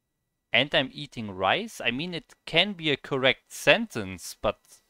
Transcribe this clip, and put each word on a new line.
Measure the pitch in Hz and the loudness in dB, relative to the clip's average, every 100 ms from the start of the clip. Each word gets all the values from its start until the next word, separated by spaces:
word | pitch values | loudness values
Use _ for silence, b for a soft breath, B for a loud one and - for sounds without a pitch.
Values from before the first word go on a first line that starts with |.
| _ _ _ _ _ | _ _ _ _ _
and | 117 143 160 | 0 2 0
I'm | 131 | -2
eating | 147 143 - 107 | -6 -14 -10 -10
rice." | 92 95 143 226 - | -2 0 0 -2 -6
I | 120 | -4
mean, | 123 175 | -4 -4
it | 165 - _ - | -8 -12 _ -2
can | 165 202 | 2 2
be | 175 160 | 0 -2
a | 135 | -2
correct | - 135 131 117 _ | -2 2 2 2 _
sentence, | - - 185 226 120 95 92 - - | 0 4 4 4 -6 -6 -8 -14 -4
but | 110 - _ - | -2 -2 _ -20